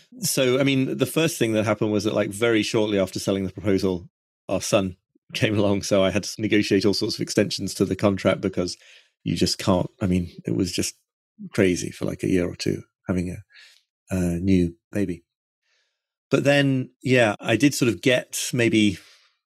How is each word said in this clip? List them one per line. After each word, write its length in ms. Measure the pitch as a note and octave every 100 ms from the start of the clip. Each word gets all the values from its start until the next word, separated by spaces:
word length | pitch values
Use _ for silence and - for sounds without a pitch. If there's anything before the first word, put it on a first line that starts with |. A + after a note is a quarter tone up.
| _ -
So, 380 | F3 C#3+ C3 C3
I 60 |
mean, 320 | C#3 C3+ C3+ C3+
the 100 | C3
first 320 | D#3 D#3+ -
thing 140 | A2+
that 120 | G#2+
happened 280 | G#2+ G#2 A2
was 120 | G#2+
that, 100 | G#2
like, 160 | G#2 G#2
very 320 | G2 A#2+ A2
shortly 360 | G#2 A#2 G#2+ G2+
after 200 | F#2 G#2
selling 260 | - G2
the 80 | F#2
proposal, 560 | - G2+ F#2+ F#2+ F2 F#2+ _ _ _ -
our 120 | F#2+
son 360 | - G#2+ F#2+ - _ _ _
came 240 | - A2+ G#2
along. 240 | G2+ G2+
So 200 | - G2+
I 80 | F#2+
had 140 | G2
to 180 | - -
negotiate 420 | G#2 G#2 - G2
all 100 | G#2
sorts 220 | - - -
of 40 |
extensions 540 | - - G#2 - G2
to 100 | -
the 120 | F#2+ F#2
contract 440 | G#2 F#2+ G2 F2+
because 360 | F#2+ - F2+ - - - _ _
you 140 | - F2+
just 220 | F#2 -
can't, 320 | G#2+ F2+ - -
I 60 | F#2
mean, 240 | F#2 E2+ -
it 120 | - A2+
was 160 | F#2+
just 240 | - - - _ _ _ - G3
crazy 380 | - F#2 E2+ -
for, 160 | - G2+
like, 160 | F2+
a 60 | G2+
year 200 | F#2 F2+
or 80 | -
two 260 | G2+ - - _ -
having 240 | F#2 F2+
a, 840 | F2+ - - - _ _ _ -
a 240 | F#2 F2 E2+
new 360 | F#2+ F2+ E2+ - _
baby. 320 | G#2 F2+ E2+ _ _ _ _ _ _ _ _ _ _ -
But 140 | C#3+
then, 460 | C3+ C#3+ C#3 C3 B2+ _
yeah, 320 | C3 B2+ A2 G2
I 160 | - A2+
did 180 | C#3+
sort 140 | - A#2+
of 140 | F#2+
get 480 | C3 B2 - - -
maybe 460 | B2+ A2+ A2 G#2 F2+ - _ _ _